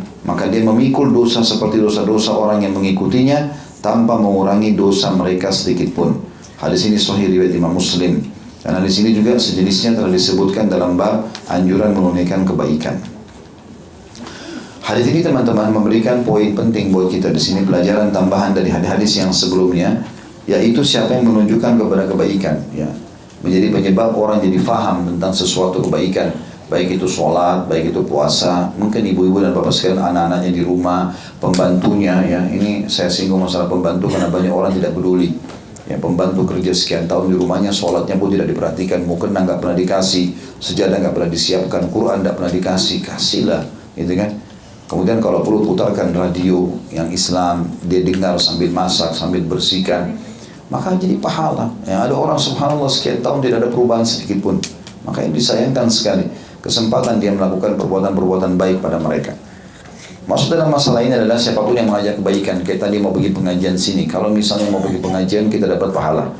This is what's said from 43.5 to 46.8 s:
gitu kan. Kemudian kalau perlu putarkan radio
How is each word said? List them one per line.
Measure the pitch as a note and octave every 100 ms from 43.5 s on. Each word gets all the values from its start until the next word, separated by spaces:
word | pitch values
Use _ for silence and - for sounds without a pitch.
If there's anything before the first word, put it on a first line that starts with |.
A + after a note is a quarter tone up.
| D#2+ - - - -
gitu | E2+ F#2
kan. | G#2+ G#2 - - - -
Kemudian | - F2 F2+ A2+
kalau | G#2+ F2
perlu | - G#2+ G2
putarkan | F#2 G2+ G2+ F#2
radio | F2 F2+ F2 F#2 F2+ F2+ -